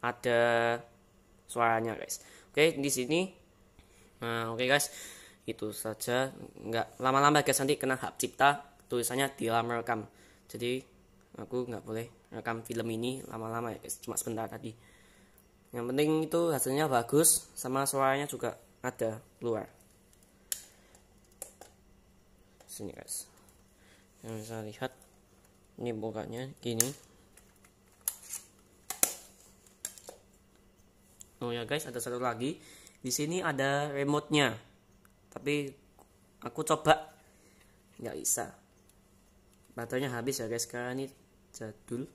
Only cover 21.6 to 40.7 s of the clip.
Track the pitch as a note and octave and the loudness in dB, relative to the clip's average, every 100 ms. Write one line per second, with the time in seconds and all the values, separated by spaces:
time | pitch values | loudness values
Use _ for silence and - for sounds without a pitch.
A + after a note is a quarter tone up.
21.6 | - - - - _ _ _ _ _ _ | -20 -20 -20 -20 _ _ _ _ _ _
22.6 | - - G2+ - - - - - - - | -18 -12 -12 -12 -10 -10 -10 -20 -20 -20
23.6 | - _ - - - _ A2+ A2 A2 A2+ | -20 _ -20 -20 -20 _ -10 -10 -8 -8
24.6 | G#2+ G#2+ C3 - - - _ - - _ | -8 -8 -8 -8 -20 -20 _ -20 -20 _
25.6 | - - A#2+ A2 A2 G#2+ - A#2 C3 - | -20 -6 -4 -2 -4 -6 -8 -8 -10 -8
26.6 | A#2+ A2+ B2 C#3 - - - - - _ | -4 4 4 2 -18 -20 -20 -20 -20 _
27.6 | - _ _ _ - - - - - - | -20 _ _ _ -12 -12 -14 -14 -14 -20
28.6 | _ _ - - - - - - - - | _ _ -14 -2 -2 -2 -16 -20 -20 -20
29.6 | - _ - - - - - _ _ _ | -20 _ -16 -16 -20 -20 -20 _ _ _
30.6 | _ _ - _ _ - - - A#2+ A#2+ | _ _ -20 _ _ -20 -20 -10 -6 -4
31.6 | A2+ D3 C#3 A#2+ A2+ B2 B2 A2+ B2+ F3+ | -4 -4 -4 -8 -6 -2 -2 -2 -4 -6
32.6 | - - - - B2+ B2 D3 F3+ F3 C#3 | -14 -20 -20 -10 -4 -2 -2 0 -2 0
33.6 | C3+ C#3+ D3 C#3 C#3+ D3 D3 D3+ C3+ G#2+ | 2 2 0 -2 0 0 2 4 4 2
34.6 | - _ _ _ - _ _ - C#3 D3 | -12 _ _ _ -20 _ _ -6 -2 -2
35.6 | C#3 - - - - _ _ _ - - | -2 -10 -20 -20 -20 _ _ _ -12 -6
36.6 | D#3 D#3 D3+ D#3 - - - _ - - | 2 4 6 6 4 -18 -20 _ -20 -20
37.6 | - - _ - A#2 D#2 - - - - | -20 -20 _ -12 -8 -4 -2 0 -2 -10
38.6 | _ _ _ _ _ _ _ _ _ _ | _ _ _ _ _ _ _ _ _ _
39.6 | _ - A#2 B2+ C3+ A#2+ A#2+ B2+ A2+ A#2 | _ -12 -4 -2 -2 -2 -2 -4 -2 -4
40.6 | - | -4